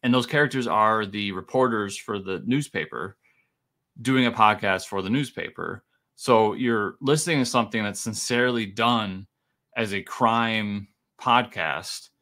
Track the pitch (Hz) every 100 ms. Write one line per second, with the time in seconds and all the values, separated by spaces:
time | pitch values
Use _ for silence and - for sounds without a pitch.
0 | 127 123 120 151 147 135 117 92 107 110
1 | 104 104 101 92 92 131 127 113 101 98
2 | - 104 95 92 98 131 147 98 76 60
3 | 90 - _ _ _ _ _ _ _ -
4 | 117 131 123 113 107 104 107 92 - 98
5 | 92 127 - - - - - - _ _
6 | _ _ - 117 107 - 123 113 101 -
7 | 131 151 165 151 123 127 107 113 104 98
8 | - 107 - 120 123 120 107 101 113 120
9 | 104 95 101 _ _ _ _ - 110 98
10 | - - 117 113 113 110 104 104 101 _
11 | _ _ - 120 123 - 80 71 - -
12 | - _